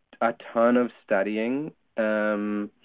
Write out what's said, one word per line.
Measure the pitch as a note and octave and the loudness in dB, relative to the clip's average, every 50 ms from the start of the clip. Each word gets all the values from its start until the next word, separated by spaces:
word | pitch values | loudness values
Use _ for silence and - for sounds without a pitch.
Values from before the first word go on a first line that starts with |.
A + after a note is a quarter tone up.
| _ _ - _ | _ _ -8 _
a | A#2 A#2 A#2 - - - - | -2 -2 -2 -4 -12 -6 0
ton | A#2 A#2 A#2+ A#2+ | 2 4 4 4
of | B2 B2 A#2 - - _ | 4 2 0 -4 -12 _
studying, | - G#2+ G2 G2 G#2 G#2 G#2+ A2 A#2 B2+ C#3 D3+ D#3+ - _ _ _ _ | -2 0 0 0 0 -2 -2 -2 -2 -4 -4 -6 -8 -12 _ _ _ _
um, | - A2 A2 G#2+ G#2+ G#2+ G#2+ G#2+ G#2 G#2 G#2 G#2 G#2 G#2 G#2+ _ _ _ | -2 -2 0 0 0 0 0 -2 -2 -2 -4 -4 -4 -6 -8 _ _ _